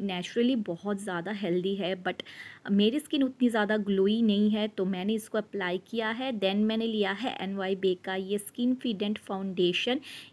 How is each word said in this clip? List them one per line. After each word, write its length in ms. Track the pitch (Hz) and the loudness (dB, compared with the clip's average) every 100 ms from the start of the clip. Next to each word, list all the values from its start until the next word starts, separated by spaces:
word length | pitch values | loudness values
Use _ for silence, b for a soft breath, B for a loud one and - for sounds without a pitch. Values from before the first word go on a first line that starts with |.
naturally 540 | 196 180 175 240 240 247 190 | -4 -4 -2 2 2 2 -2
बहुत 340 | 170 202 196 | -4 -4 -4
ज़्यादा 300 | 208 175 180 | -4 -4 -4
हेल्दी 440 | 202 185 180 190 | -4 0 0 0
है, 280 | 196 180 185 | 0 -2 -2
but 120 | 180 - B B B B - | -4 -6 B B B B 2
मेरी 300 | 202 214 294 | 4 4 2
स्किन 220 | - 302 | 0 0
उतनी 260 | 262 - 247 | 0 2 2
ज़्यादा 280 | 220 208 214 | 4 2 2
ग्लोई 460 | 202 190 196 220 | 2 2 4 4
नहीं 280 | 220 202 214 | 4 4 4
है, 180 | 214 214 | 2 0
तो 160 | - | 0
मैंने 300 | 190 180 196 | -2 0 0
इसको 240 | 220 - 214 | -2 -2 -4
अप्लाई 400 | 214 202 180 180 | -4 -4 -2 -4
किया 320 | - 226 220 | -4 -4 -2
है। 220 | 226 262 | -2 -4
Then 220 | 214 190 | 0 2
मैंने 320 | 202 214 220 226 | 2 2 0 0
लिया 260 | 214 190 | 0 0
है 240 | 202 247 - | -2 -4 -4
एन 140 | 190 | -6
वाई 220 | 196 185 190 | -4 -2 0
बे 180 | 190 180 | 0 0
का 100 | 190 | -4
ये 240 | 190 190 208 | -6 -2 -4
स्किन 360 | - - 247 | -4 -2 0
फिडेंट 440 | 254 247 190 208 214 | 0 -2 -2 -2 -4
फाउंडेशन। 800 | - 190 196 180 175 180 233 277 B B B | -6 -6 -4 0 2 2 0 -2 B B B